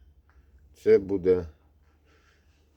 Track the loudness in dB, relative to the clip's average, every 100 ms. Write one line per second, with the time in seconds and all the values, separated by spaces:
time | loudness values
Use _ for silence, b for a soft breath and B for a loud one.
0 | _ _ _ _ _ _ _ _ 2 2
1 | 0 -4 -2 -2 -4 -16 _ _ _ _
2 | _ _ _ _ _ _ _